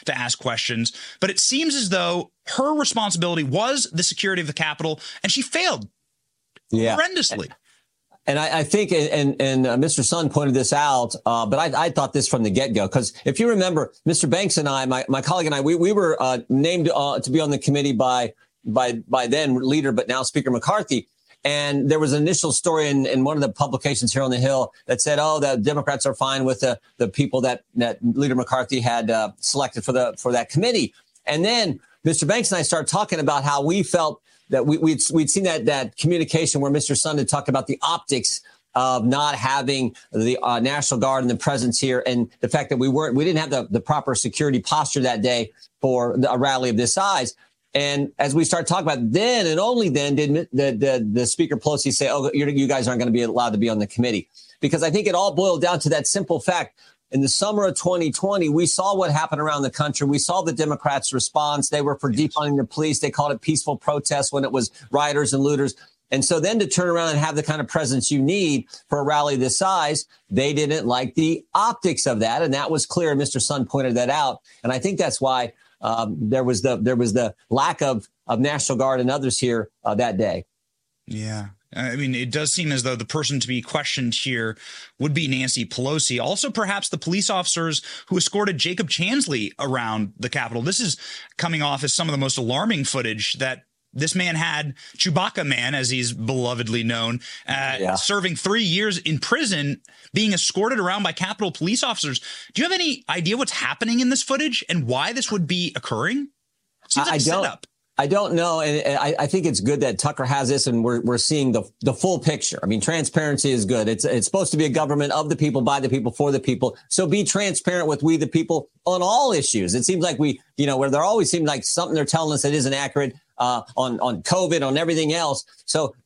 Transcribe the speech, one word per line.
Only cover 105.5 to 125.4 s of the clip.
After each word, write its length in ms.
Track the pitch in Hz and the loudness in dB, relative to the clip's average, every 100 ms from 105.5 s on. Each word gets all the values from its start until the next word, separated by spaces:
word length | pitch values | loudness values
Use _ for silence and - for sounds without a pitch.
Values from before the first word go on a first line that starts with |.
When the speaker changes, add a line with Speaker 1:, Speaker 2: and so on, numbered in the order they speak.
| 180 175 - | -2 -4 -6
Speaker 1:
occurring? 540 | - 110 160 269 277 _ _ _ _ _ _ | -6 -2 -2 -2 -6 _ _ _ _ _ _
Seems 180 | - 349 | -2 0
Speaker 2:
I, 40 | |
Speaker 1:
like 100 | 226 | 0
Speaker 2:
I 20 | |
Speaker 1:
a 20 | 139 | 2
Speaker 2:
don't. 180 | 185 | 0
Speaker 1:
setup. 240 | 160 - - _ _ - | -2 -6 -18 _ _ -2
Speaker 2:
I 100 | 143 | 0
don't 260 | 196 208 | 0 2
know. 280 | 165 170 160 | 0 0 0
And, 200 | 151 147 | 0 0
and 160 | - 143 | 0 0
I, 160 | 143 - | 0 0
I 80 | - | 0
think 180 | 190 160 | 0 0
it's 140 | 101 | 0
good 220 | 104 143 | 0 0
that 180 | 123 95 | 0 0
Tucker 240 | 117 - | -2 0
has 240 | 127 139 135 | 0 0 2
this 180 | 139 139 | 0 2
and 180 | 117 | 2
we're, 180 | 117 120 | 2 0
we're 180 | 117 120 | 0 0
seeing 320 | - 151 131 | 0 2 2
the, 120 | 110 95 _ | 0 -2 _
the 120 | 135 | -2
full 240 | 127 190 160 | 2 0 2
picture. 420 | - 147 - - | 0 0 -4 -4
I 20 | 95 | -2
mean, 160 | 110 | 0
transparency 680 | - 165 143 165 151 143 143 | 0 0 0 0 0 0 2
is 140 | 123 98 | 0 0
good. 240 | 120 107 | 0 0
It's, 160 | 110 107 | 0 0
it's 200 | 117 98 | 0 0
supposed 260 | 196 180 | 0 0
to 60 | 151 | 0
be 80 | 156 | 0
a 40 | |
government 420 | 156 147 147 143 | 0 0 0 0
of 180 | 156 151 | -2 -2
the 60 | - | 0
people, 260 | 147 131 | 0 2
by 200 | 120 139 | 0 0
the 80 | 131 | 0
people, 220 | 135 117 | -2 -2
for 200 | - 143 | -2 0
the 80 | 135 | 0
people. 380 | 135 123 123 - _ | -2 -2 -2 -4 _
So 180 | - 180 | -2 0
be 200 | 202 170 | 0 0
transparent 640 | 196 202 - - 180 156 | 0 -2 -2 -2 0 0
with 140 | 139 | 0
we 140 | 151 165 | 2 2
the 100 | 156 | 0
people 440 | 165 160 160 - _ - | -2 0 -2 -4 _ -2
on 160 | 185 | 0
all 300 | 180 240 269 | 2 4 4
issues. 420 | 175 - 113 90 117 | 2 0 0 0 0
It 80 | |
seems 180 | 117 185 | 0 0
like 140 | 175 139 | -2 -2
we, 240 | 151 - _ - | -2 -2 _ -4
you 100 | 143 | -2
know, 120 | 131 | 0
where 120 | 139 | 0
there 140 | 143 | 0
always 260 | 180 226 175 | 2 2 0
seems 180 | 175 151 | 0 0
like 180 | 139 - | -2 -4
something 280 | - 170 | -4 -2
they're 120 | 156 143 | -2 0
telling 280 | 160 156 | 0 0
us 80 | 147 | 0
that 100 | 143 | 0
isn't 200 | 147 131 | 0 0
accurate, 400 | 135 139 147 139 - _ - | -2 -2 -2 -2 -6 _ -2
uh, 260 | 123 120 - - | 0 0 -4 -4
on, 240 | 127 117 | -2 -2
on 240 | 123 98 | -2 -4
covid, 420 | - 185 180 165 135 | 0 0 2 0 0
on 120 | 143 | 0
everything 360 | 165 160 151 | 0 0 0
else. 320 | 165 156 139 | 0 -2 -4